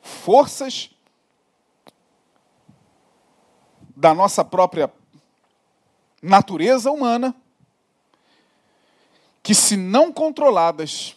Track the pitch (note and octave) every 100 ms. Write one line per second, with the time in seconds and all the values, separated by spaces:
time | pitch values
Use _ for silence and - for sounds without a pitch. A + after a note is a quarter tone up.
0 | - - - A#3 D4 - C4+ - - _
1 | _ _ _ _ _ _ _ _ - _
2 | _ _ _ _ _ _ _ _ _ _
3 | _ _ _ _ _ _ _ _ _ -
4 | D#3+ D#3+ G3 - - F#3 F#3 E3 D3 _
5 | _ _ _ _ _ _ _ _ _ _
6 | _ _ D#3 G3 G3 F3 F3+ C4 A#3 D4+
7 | B3+ A#3 B3+ B3 _ _ _ _ _ _
8 | _ _ _ _ _ _ _ _ _ _
9 | _ _ _ _ - G#3 - G3+ F#3 A3+
10 | E4 - D#4 C#4+ C#4+ F#3+ E3 D#3 D#3 -
11 | -